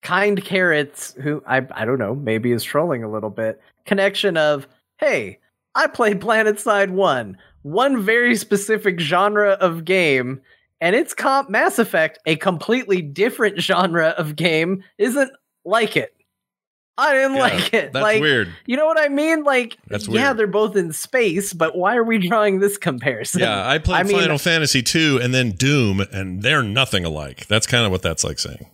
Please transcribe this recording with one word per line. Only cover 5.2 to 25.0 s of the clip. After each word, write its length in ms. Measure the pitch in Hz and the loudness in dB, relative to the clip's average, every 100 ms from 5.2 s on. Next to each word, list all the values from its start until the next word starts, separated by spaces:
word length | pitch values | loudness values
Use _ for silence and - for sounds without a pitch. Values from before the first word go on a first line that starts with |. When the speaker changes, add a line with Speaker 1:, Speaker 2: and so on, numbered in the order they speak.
| 104 95 _ _ _ - | -4 -12 _ _ _ -2
Speaker 1:
I 120 | 294 | -2
play 260 | 294 226 | 0 0
PlanetSide 800 | 190 220 220 214 214 254 202 196 | 0 0 2 2 0 0 0 2
one, 460 | 185 190 131 107 92 _ _ | 2 2 0 -4 -12 _ _
one 380 | 143 170 269 262 | -6 0 2 2
very 320 | 196 226 240 233 | 2 2 4 0
specific 640 | - 202 202 220 208 175 | 0 -2 0 0 0 -2
genre 520 | 156 180 202 208 202 | 0 2 2 2 2
of 300 | 196 190 165 | 2 0 -2
game, 560 | 160 185 165 135 123 135 _ _ _ _ | 0 2 4 2 0 -8 _ _ _ _
and 160 | 165 214 | 0 2
it's 180 | 330 | 0
comp-, 360 | - 269 269 277 | -2 0 0 0
Mass 300 | 208 339 - | 0 0 2
Effect, 400 | 226 175 156 - - | 0 2 0 -2 -2
a 100 | 160 | 0
completely 680 | 196 170 - 247 233 185 | 0 -2 0 -2 0 -2
different 580 | 151 139 220 - 220 202 | -2 -2 -2 0 -2 -2
genre 500 | 170 180 185 170 160 160 | -2 2 2 2 0 0
of 180 | 156 151 | -6 0
game, 480 | 170 160 165 190 - _ | 0 2 0 -2 -8 _
isn't 340 | 220 254 269 - _ _ 160 | 0 2 -2 -4 _ _ -2
like 320 | 214 220 160 | 0 2 -2
it." 160 | - _ _ _ _ _ _ _ _ - | -4 _ _ _ _ _ _ _ _ -2
I 140 | 285 | 0
didn't 220 | 269 269 269 | 2 2 2
Speaker 2:
Yeah, 60 | |
Speaker 1:
like 320 | 247 185 185 226 | 0 0 0 -2
it. 180 | 160 | -2
Speaker 2:
that's 80 | 127 | -2
Speaker 1:
Like, 180 | 214 220 | 0 2
Speaker 2:
weird. 280 | 151 131 92 82 - | 2 2 0 -6 -6
Speaker 1:
you 100 | 254 | 0
know 120 | 311 | 0
what 120 | 320 | 2
I 80 | 294 | 0
mean? 360 | 277 311 320 | 0 0 0
Like, 340 | 294 262 233 - - | 2 0 -2 -10 -10
Speaker 2:
That's 200 | - 208 | -8 -2
Speaker 1:
yeah, 200 | 113 277 | 0 0
Speaker 2:
weird. 80 | 233 | 0
Speaker 1:
they're 100 | 214 | 0
both 280 | 202 214 208 | 0 0 0
in 160 | 170 | -2
space, 600 | 156 - 262 226 165 196 | -6 -4 0 0 0 -4
but 240 | 170 160 175 | -2 -2 0
why 180 | 180 240 | 0 2
are 80 | |
we 140 | 226 220 180 | 2 2 2
drawing 320 | 220 208 190 | 2 2 2
this 160 | 196 196 | 0 0
comparison? 680 | - 127 120 117 - 180 | -4 -2 -2 -4 -4 0
Speaker 2:
Yeah, 260 | 120 101 104 | 0 0 0
I 100 | 151 | 0
played 220 | 156 175 | 2 0
Speaker 1:
I 40 | |
mean 160 | 190 196 | 2 2
Speaker 2:
Final 200 | 165 147 | 2 0
Fantasy 420 | 180 165 147 135 | 2 2 2 0
two 380 | 117 170 | 2 2